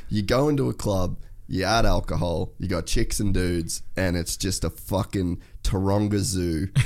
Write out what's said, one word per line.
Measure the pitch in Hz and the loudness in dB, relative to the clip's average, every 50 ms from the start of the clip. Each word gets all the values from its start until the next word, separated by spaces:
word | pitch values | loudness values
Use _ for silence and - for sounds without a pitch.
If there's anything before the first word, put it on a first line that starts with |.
| - - | -8 -4
you | 101 107 | -2 -2
go | 98 98 120 127 147 151 | 0 2 2 2 2 2
into | 147 135 123 120 | 2 0 0 -2
a | - | -4
club, | - - 104 98 - 90 131 - - - - - - - | -4 -2 0 0 0 0 0 -2 -6 -10 -14 -16 -16 -10
you | - - 92 | -6 -2 -2
add | 90 98 113 117 110 | 0 2 4 4 6
alcohol, | 101 90 87 - - 82 - 87 85 82 85 90 - - - | 6 4 4 2 0 -2 0 0 0 0 -2 -4 -6 -6 -6
you | - | -4
got | 92 90 82 82 | -2 -2 -2 0
chicks | - - 120 120 - - - | 2 2 2 2 2 2 0
and | 104 101 | 2 2
dudes, | 95 90 90 87 87 85 82 82 - - - - - | 2 2 2 2 0 0 -2 -4 -6 -8 -6 -6 -2
and | - 95 90 87 | 0 0 2 2
it's | 87 82 - - | 0 -2 -4 -4
just | - - 92 90 - - | -4 -2 -2 -2 -2 -4
a | 82 | -4
fucking | - - - - 98 92 92 - - 98 90 87 - - - - - - | -4 -6 -6 -2 -2 -2 -2 -2 -2 -2 0 0 -2 -6 -8 -16 -18 -4
Taronga | - - 101 92 95 98 98 107 104 101 104 101 | -2 0 0 2 2 2 2 2 2 2 2 0
Zoo | - - 92 90 87 87 80 76 95 - - 139 - | 0 0 -2 0 0 0 0 -2 -2 0 2 2 2